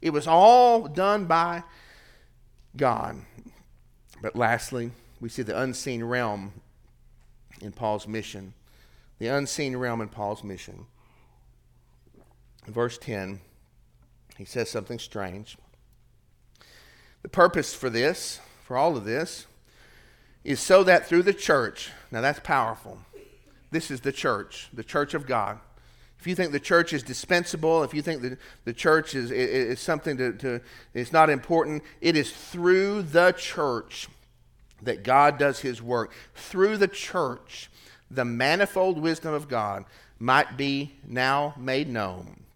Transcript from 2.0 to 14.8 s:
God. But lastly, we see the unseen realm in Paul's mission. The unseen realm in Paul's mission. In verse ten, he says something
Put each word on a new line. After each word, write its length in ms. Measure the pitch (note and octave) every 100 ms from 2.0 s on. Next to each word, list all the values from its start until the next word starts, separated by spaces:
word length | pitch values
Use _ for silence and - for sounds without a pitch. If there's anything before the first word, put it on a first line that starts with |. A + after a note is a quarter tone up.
| - - _ _ - _ - -
God. 400 | C#3 A2+ - - - - - - - - - _ _ -
But 140 | A2 -
lastly, 560 | A#2 A#2 - B2+ A#2 A#2+ - -
we 80 | A#2
see 140 | -
the 180 | A2 G#2
unseen 440 | C3 B2 - A#2+
realm 480 | A2+ B2 A#2+ G#2 G2 - - _ _ _ - - _ - - -
in 120 | G#2
Paul's 340 | F#2+ A2+ G#2+ G2
mission. 480 | A2 G#2 G2+ F#2+ - _ - - _ - _
The 80 | A2+
unseen 500 | C#3 C#3 - C#3+ B2+
realm 240 | B2 A#2
in 80 | G#2+
Paul's 360 | - G#2 G#2+
mission. 420 | G#2 F#2 - F#2+ - _ _ _ _ _ _ _ _ _ _ _ _ - - _ _ _ -
In 40 |
verse 240 | A2 A#2+ A#2+
ten, 440 | - G#2+ F#2+ G2 - _ _ _ _ _ _ _ _ -
he 60 |
says 260 | G2 B2+ A2+
something 300 | A#2